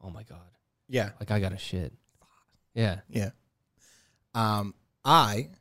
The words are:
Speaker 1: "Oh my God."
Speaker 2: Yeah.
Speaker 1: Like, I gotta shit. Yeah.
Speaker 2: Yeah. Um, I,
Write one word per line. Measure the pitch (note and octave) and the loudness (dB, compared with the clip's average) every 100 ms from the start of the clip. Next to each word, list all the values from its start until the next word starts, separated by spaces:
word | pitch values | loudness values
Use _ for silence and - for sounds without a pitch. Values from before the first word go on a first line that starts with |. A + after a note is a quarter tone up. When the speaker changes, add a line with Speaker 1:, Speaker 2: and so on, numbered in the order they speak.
Speaker 1:
"Oh | F#2 | -16
my | G#2 | -16
God." | A2 F2 F2 _ _ _ - | -18 -20 -20 _ _ _ -4
Speaker 2:
Yeah. | B2+ G2+ - | -2 -2 -4
Speaker 1:
Like, | G#2+ | -2
I | G#2 | 0
gotta | F#2 F#2+ | 0 -4
shit. | - F#2 D2+ - _ _ _ _ _ _ _ A#2 | -6 -6 -6 -10 _ _ _ _ _ _ _ -2
Yeah. | A2 G2+ - | 0 -2 -6
Speaker 2:
Yeah. | - G2 - _ _ _ _ _ _ _ _ _ A#2 | -6 -6 -8 _ _ _ _ _ _ _ _ _ -2
Um, | A2 G#2 G2+ - _ _ | 0 0 -4 -10 _ _
I, | C3+ E3 A2+ G#2 D3 - | 6 6 6 2 -6 -12